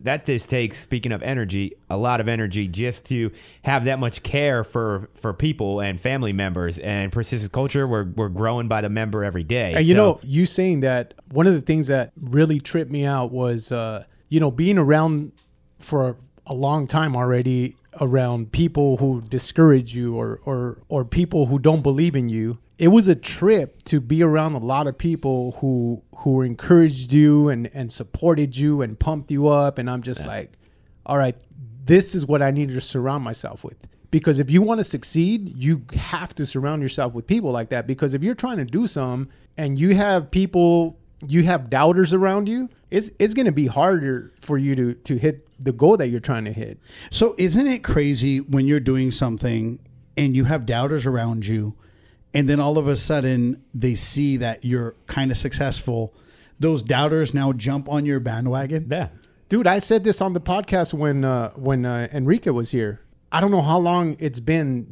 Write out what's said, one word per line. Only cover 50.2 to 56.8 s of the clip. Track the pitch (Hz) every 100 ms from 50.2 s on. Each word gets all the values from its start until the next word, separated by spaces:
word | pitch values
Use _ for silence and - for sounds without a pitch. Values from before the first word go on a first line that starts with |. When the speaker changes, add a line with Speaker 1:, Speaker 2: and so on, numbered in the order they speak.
| 143 131
Speaker 3:
you | 127
have | 156 113
doubters | 117 139 151 127
around | 123 117 113 101
you, | 110 104 - _ _ _ _ _ 143
and | 139
then | 147
all | 143 156
of | 143
a | 139
sudden | - 151 131 127 120 139 _
they | 123 123 104
see | - 143 143 131
that | 117 113 123
you're | 123 117 - -
kinda | - 135 117
successful, | 135 - 139 - - 117 110 _ _ _ _ -
those | 156 151